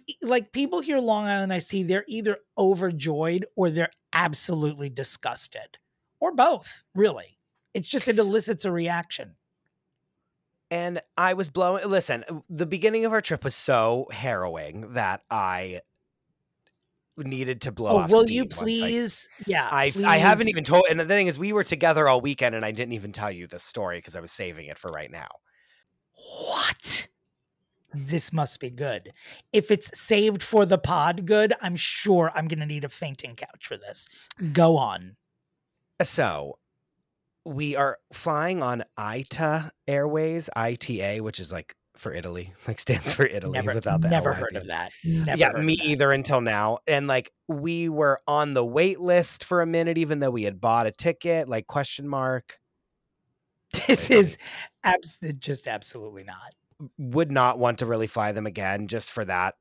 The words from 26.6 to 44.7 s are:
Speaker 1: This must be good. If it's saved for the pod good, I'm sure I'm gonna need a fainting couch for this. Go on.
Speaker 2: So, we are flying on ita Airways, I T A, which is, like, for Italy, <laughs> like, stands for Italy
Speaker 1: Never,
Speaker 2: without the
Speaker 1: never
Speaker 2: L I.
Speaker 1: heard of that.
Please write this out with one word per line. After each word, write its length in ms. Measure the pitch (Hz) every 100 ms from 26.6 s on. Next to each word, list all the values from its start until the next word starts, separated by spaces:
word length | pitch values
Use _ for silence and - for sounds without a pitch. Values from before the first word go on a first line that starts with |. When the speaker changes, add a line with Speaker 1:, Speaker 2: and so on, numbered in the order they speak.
| - - - - - _ _ _ _ _ _ _ _
Speaker 1:
This 400 | 147 139 160 -
must 260 | 160 143 -
be 100 | 127
good. 420 | 123 143 104 - - - - -
If 180 | 214 -
it's 280 | 160 - -
saved 420 | - 208 214 196
for 240 | - 220 190
the 120 | 185
pod 460 | - 170 151 175 175
good, 260 | 208 214 220
I'm 140 | 185 175
sure 560 | - - 208 180 165
I'm 140 | - 160
gonna 180 | 160 151
need 180 | 147 139
a 40 |
fainting 460 | - 156 135 127 117
couch 320 | - - -
for 100 | 95
this. 300 | 104 - - - - - 170
Go 240 | 147 165 156
on. 400 | 117 90 90 104 _ _ _ _ _ _ _ -
Speaker 2:
So, 560 | 175 - 117 76 71 - _ _ _ _ _ _ _ _ 165
we 300 | 139 147 139
are 240 | 139 - _
flying 520 | - 170 151 170 185
on 200 | 127 120 110 -
ita 720 | 107 120 135 - 156 156 160 _ -
Airways, 600 | 143 147 156 160 165 156 -
I 180 | 113
T 280 | 120 - 110
A, 200 | 101 110
which 180 | 107 -
is, 120 | 82
like, 240 | 85 - - _ -
for 180 | -
Italy, 400 | 80 87 87 90 -
<laughs> 80 | -
like, 120 | 107
stands 340 | - 127 -
for 120 | - 139
Italy 280 | 101 90
Speaker 1:
Never, 220 | 131 131 113
Speaker 2:
without 260 | 107 160
the 80 | 165
Speaker 1:
never 200 | 165 139
Speaker 2:
L 40 |
I. 60 | 110
Speaker 1:
heard 160 | 113 98
of 120 |
that. 240 | 92